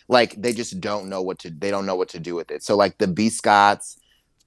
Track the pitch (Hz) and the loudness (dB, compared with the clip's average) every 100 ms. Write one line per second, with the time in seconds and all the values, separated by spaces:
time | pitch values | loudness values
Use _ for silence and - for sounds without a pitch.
0 | - 123 113 107 120 110 117 92 104 104 | 0 2 2 -2 -4 -4 -6 -8 -6 -6
1 | 95 95 92 90 90 78 98 101 98 92 | -6 -6 -6 -8 -12 -8 -4 -2 -2 -2
2 | 92 87 82 85 78 73 - 104 98 - | -4 -6 -8 -8 -8 -10 0 2 2 2
3 | 101 85 110 - 110 104 101 101 - - | -2 0 0 0 4 6 6 4 -4 -20
4 | _ _ _ _ | _ _ _ _